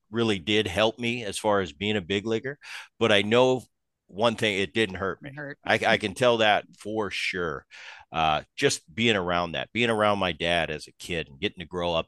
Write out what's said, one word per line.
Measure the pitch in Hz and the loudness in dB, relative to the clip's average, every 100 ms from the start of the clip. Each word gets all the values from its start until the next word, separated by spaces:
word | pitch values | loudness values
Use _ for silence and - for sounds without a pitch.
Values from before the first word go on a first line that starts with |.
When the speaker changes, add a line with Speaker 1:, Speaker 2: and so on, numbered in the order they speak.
| _ | _
Speaker 1:
really | 107 117 98 | -2 0 0
did | 80 107 101 | 0 0 0
help | 87 110 - | 2 0 0
me | 117 120 | -6 -4
as | 107 95 | -8 -4
far | 110 101 | 0 0
as | 92 | 0
being | 76 101 107 | -4 -2 -2
a | |
big | 80 98 | -2 -4
leaguer, | 104 113 101 - - - - _ | -2 -4 -4 -14 -14 -16 -16 _
but | 113 | 2
I | 104 | 4
know | 104 117 127 127 - _ _ _ _ | 4 4 4 2 -4 _ _ _ _
one | 90 117 110 | 0 0 2
thing, | 110 95 | 0 0
it | 95 | -2
didn't | 117 110 | 0 0
hurt | 92 95 85 | 0 -6 -6
me. | - | -12
Speaker 2:
It | 139 | -14
hurt. | 143 143 | -14 -10
Speaker 1:
I, | - 110 | 0 2
I | 110 110 | 4 2
can | 104 | 0
tell | 92 123 117 | 0 2 4
that | 107 98 - - | 4 2 0 -14
for | 104 110 101 | -8 -6 -6
sure. | - - 92 85 69 - - - - - | -6 -6 -4 -6 -6 -12 -20 -20 -20 -10
Uh, | - 78 76 - - | 0 0 0 -4 0
just | 139 - _ | 0 0 _
being | 78 117 104 | -2 2 2
around | 87 87 87 | 2 0 0
that, | 71 64 | -4 -6
being | 107 117 | -2 0
around | 110 104 101 | 4 2 2
my | 92 | 0
dad | 80 85 87 80 | -2 0 0 0
as | 76 - | -6 -10
a | _ | _
kid | - 85 73 | -8 -6 -6
and | 69 | -6
getting | 98 - | -6 -6
to | 80 | -10
grow | 90 87 | -4 0
up | 82 | -2